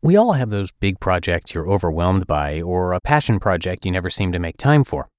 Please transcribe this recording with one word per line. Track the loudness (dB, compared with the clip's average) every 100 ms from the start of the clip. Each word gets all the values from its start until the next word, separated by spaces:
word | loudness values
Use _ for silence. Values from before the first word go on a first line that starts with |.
We | 6 4
all | 4
have | 2 0
those | -2 -4
big | -2 -4 -2
projects | 0 0 0 -2 -2
you're | -8 -2
overwhelmed | 0 0 0 2 0 0
by, | -2 -2 -4
or | -4 -2 -2
a | -2
passion | 0 0 2 0
project | 0 -2 -2 -6 -4
you |
never | -4 -4
seem | -4 -2
to | -2
make | -6 -2
time | 2 4 2
for. | -2 -8